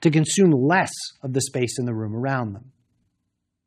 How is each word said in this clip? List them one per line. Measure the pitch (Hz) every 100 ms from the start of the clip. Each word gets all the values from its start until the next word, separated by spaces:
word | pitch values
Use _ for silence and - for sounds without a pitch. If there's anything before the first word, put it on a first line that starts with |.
to | 170
consume | 156 156 - 190
less | 143 135 180 170 - - -
of | 135
the | 131
space | 123 135 123 -
in | 120
the |
room | 110 110
around | 110 135 135 113
them. | 98 127 _ _ _ _ _ _ _ _ _